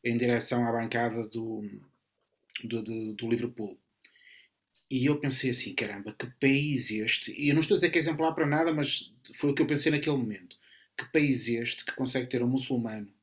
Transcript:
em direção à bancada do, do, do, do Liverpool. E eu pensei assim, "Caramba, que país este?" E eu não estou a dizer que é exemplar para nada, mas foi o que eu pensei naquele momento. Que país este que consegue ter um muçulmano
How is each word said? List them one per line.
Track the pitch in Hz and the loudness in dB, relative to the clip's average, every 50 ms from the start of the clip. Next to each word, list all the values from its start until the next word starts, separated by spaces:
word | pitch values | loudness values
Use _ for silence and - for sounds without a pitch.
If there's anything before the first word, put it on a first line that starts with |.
| - | -2
em | 120 117 | 0 0
direção | 117 127 120 120 117 113 - 127 120 120 | 2 4 4 2 2 2 2 2 2 2
à | 117 113 | 2 2
bancada | 120 117 110 - 117 120 117 107 117 113 | 0 -2 -2 0 0 0 0 0 -2 -6
do, | 107 - 117 113 113 113 107 104 101 104 104 101 _ _ _ _ _ _ _ _ _ _ _ _ _ _ - - | -4 -6 -6 -6 -6 -6 -8 -8 -10 -12 -14 -18 _ _ _ _ _ _ _ _ _ _ _ _ _ _ -12 -8
do, | 117 117 113 107 | -6 -6 -6 -6
do, | 110 113 113 110 110 107 | -6 -6 -6 -6 -8 -8
do | 104 120 113 | -6 -2 0
Liverpool. | 117 120 120 120 - - 107 101 - - _ _ _ _ _ - _ _ _ - - - - _ _ _ _ _ _ _ _ _ | 0 0 0 -6 -6 -8 -10 -10 -10 -14 _ _ _ _ _ -20 _ _ _ -20 -20 -20 -20 _ _ _ _ _ _ _ _ _
E | 135 127 123 | -2 2 2
eu | 143 147 147 | 2 2 2
pensei | - 135 127 - - 131 | 0 0 0 0 0 0
assim, | 120 - - - - | -2 -2 -4 -4 -4
"Caramba, | - 113 104 101 101 98 107 107 | -6 -6 -6 -6 -8 -10 -10 -10
que | _ - 120 - _ | _ -10 -12 -6 _
país | - 135 135 143 147 151 143 123 110 113 110 | 4 4 4 4 2 2 0 0 0 -2 -2
este?" | 107 107 110 - - - - - | -2 0 0 0 0 -2 -6 -8
E | - 143 147 | -2 2 4
eu | 143 | 4
não | 160 | 4
estou | 160 - 202 | 4 4 4
a | - | 4
dizer | 175 165 | 4 4
que | - 175 | 2 2
é | |
exemplar | 151 165 160 151 160 160 156 | 2 2 0 2 0 0 2
para | - 160 | 0 0
nada, | 143 147 156 165 165 160 | 2 2 2 2 2 2
mas | 151 143 143 - - - - - _ _ - - | 0 0 0 -2 -2 -4 -8 -20 _ _ -18 -10
foi | - - 143 | -2 0 0
o | 143 | 2
que | - | 2
eu | 156 | 2
pensei | 123 151 147 - 160 | 2 2 2 2 2
naquele | 151 143 147 156 147 | 2 2 2 2 0
momento. | 135 120 107 104 95 - - - _ _ - - - _ _ _ | 0 0 -2 -4 -8 -12 -20 -20 _ _ -20 -20 -20 _ _ _
Que | - - | -14 -14
país | - - 156 147 143 131 117 104 113 | 0 2 2 4 4 2 2 2 0
este | 117 117 117 117 - - - | -2 -2 -2 -4 -6 -6 -8
que | - - | -10 -6
consegue | - 135 127 - 135 120 123 | -4 -4 0 0 -2 -2 0
ter | - 123 | -2 0
um | 123 | 2
muçulmano | 123 131 131 131 - 135 120 113 113 110 107 104 98 _ _ | 2 2 0 0 0 -2 -2 -2 -4 -6 -8 -10 -12 _ _